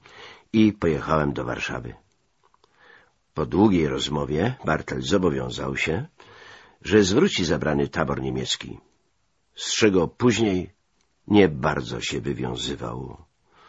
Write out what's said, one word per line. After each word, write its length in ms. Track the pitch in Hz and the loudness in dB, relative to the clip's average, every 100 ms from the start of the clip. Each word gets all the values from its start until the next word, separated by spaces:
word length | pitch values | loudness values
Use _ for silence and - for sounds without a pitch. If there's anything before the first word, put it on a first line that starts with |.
| - - - - _ | -20 -20 -20 -20 _
i 200 | 110 107 | 4 4
pojechałem 600 | 101 85 73 73 78 73 | 4 0 0 0 0 0
do 120 | 64 | -2
Warszawy. 500 | 62 62 - 65 60 53 _ _ _ _ _ _ _ _ - - _ _ _ | -6 -6 -8 -8 -12 -16 _ _ _ _ _ _ _ _ -20 -20 _ _ _
Po 120 | - 76 | -6 -2
długiej 420 | 85 110 90 76 | 4 4 4 0
rozmowie 640 | 67 69 73 69 76 107 127 | -2 -4 -4 -2 -2 -2 -2
Bartel 380 | - 78 - 67 | -2 -4 -4 -6
zobowiązał 760 | 65 95 90 67 64 60 67 65 | -2 0 0 -2 -4 -6 -6 -4
się, 300 | - 80 156 _ - - - - - _ | -2 -4 -6 _ -20 -20 -20 -20 -20 _
że 200 | - 104 | 2 4
zwróci 420 | 98 107 202 - | 6 4 2 2
zabrany 440 | 82 80 67 71 69 | 0 0 0 0 -2
tabor 340 | - 73 67 | -2 -2 -2
niemiecki, 560 | 65 65 62 - 64 - _ _ _ _ _ _ _ | -4 -6 -6 -8 -10 -18 _ _ _ _ _ _ _
z 200 | - - | -12 -8
czego 340 | - 110 92 78 | 2 4 4 0
później 640 | - 123 107 110 92 85 _ _ _ _ _ - | 0 2 2 2 0 -4 _ _ _ _ _ 2
nie 180 | 104 95 | 6 6
bardzo 520 | 71 71 71 58 60 | 4 -2 -2 -4 -8
się 200 | - 67 | -6 -6
wywiązywał. 960 | 60 64 64 62 64 69 58 62 64 - - _ _ _ | -6 -6 -6 -6 -8 -8 -8 -10 -12 -16 -20 _ _ _